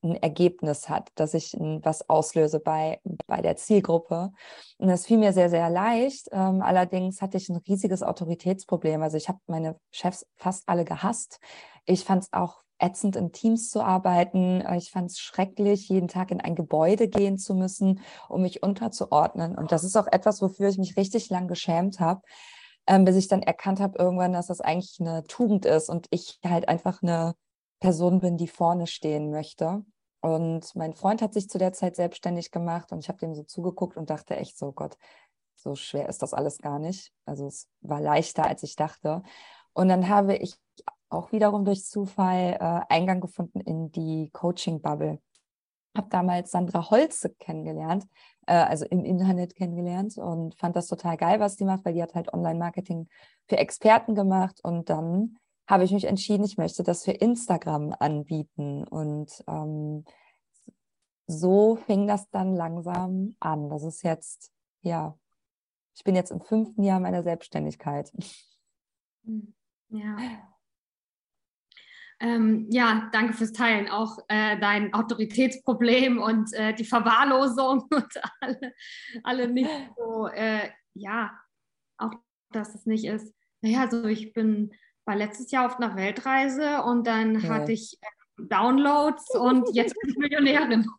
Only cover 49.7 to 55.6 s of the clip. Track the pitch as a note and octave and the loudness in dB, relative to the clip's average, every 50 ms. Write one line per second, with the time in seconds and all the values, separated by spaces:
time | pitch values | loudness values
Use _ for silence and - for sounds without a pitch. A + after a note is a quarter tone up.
49.7 | E3+ F3 F3 F3 F3 F#3 G3 G#3+ - - - F3 E3+ E3 E3 E3 - _ - F3 | -4 -4 -4 -4 -4 -4 -4 -6 -6 -8 -8 -6 -4 -4 -6 -6 -6 _ -4 -2
50.7 | F3 F3+ F3 - F3 - - F3 E3 D#3 E3+ E3+ G3 A3 G#3+ G3+ G3 - G3+ F#3+ | -2 -2 -2 -4 -8 -4 -2 -4 -2 0 2 4 4 4 2 0 0 0 0 0
51.7 | F#3+ F#3+ F#3+ F3+ E3 F3 E3+ E3 - E3+ E3+ - - F3 E3+ E3 E3 E3+ E3+ E3+ | 0 0 -2 -2 -2 -2 -4 -2 -4 -6 -6 -4 -4 -2 -2 -2 -2 -2 -4 -4
52.7 | - - F#3+ - E3+ E3 E3 _ _ - - _ _ _ _ _ G#3 F3 C#3+ - | -6 -8 -6 -6 -6 -6 -6 _ _ -20 -20 _ _ _ _ _ 0 0 0 0
53.7 | - - - G#3+ A3 A3+ - - A3 G3+ G3 F#3+ F#3+ F#3+ F#3 F#3 - _ _ F3+ | -2 4 6 8 8 8 6 2 0 2 2 4 4 2 2 0 -4 _ _ -4
54.7 | E3+ E3+ E3 - E3 D#3 E3 E3 F3 F#3+ A3 A#3 - _ _ _ _ _ | -4 -4 -2 -2 -4 -2 -2 -2 -2 -2 -2 -2 -6 _ _ _ _ _